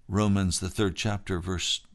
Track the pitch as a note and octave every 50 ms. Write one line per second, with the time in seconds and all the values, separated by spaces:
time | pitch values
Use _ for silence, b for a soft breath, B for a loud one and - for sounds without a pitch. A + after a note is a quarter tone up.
0 | - - F#2 G#2 G#2+ G2+ G2 G2 F#2+ F2+ F2 - F#2+ F2 - - G#2+ F#2+ - -
1 | - G#2+ G#2 - - - F#2+ E2+ E2+ F#2 F#2 E2 - - - - - -